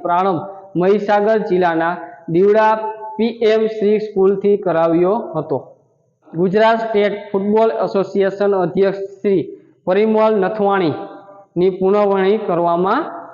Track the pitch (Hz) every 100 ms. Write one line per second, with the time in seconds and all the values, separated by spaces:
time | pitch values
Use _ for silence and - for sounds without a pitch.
0 | 170 175 190 170 - - - 165 185 202
1 | 202 208 208 220 - 180 180 165 165 175
2 | - - - 165 202 214 220 220 - -
3 | - - 226 233 214 220 220 214 202 214
4 | 214 190 190 196 202 202 185 165 165 165
5 | 180 220 - 156 151 135 - - _ _
6 | _ _ _ 165 185 202 220 226 220 208
7 | 202 208 - 196 202 214 226 226 185 196
8 | 185 202 190 196 202 196 175 180 196 196
9 | 196 - 208 190 131 - - _ - 190
10 | 220 214 220 220 185 - 196 196 170 131
11 | - - - - - - 185 190 190 208
12 | 202 196 190 214 202 170 170 170 185 240
13 | - - -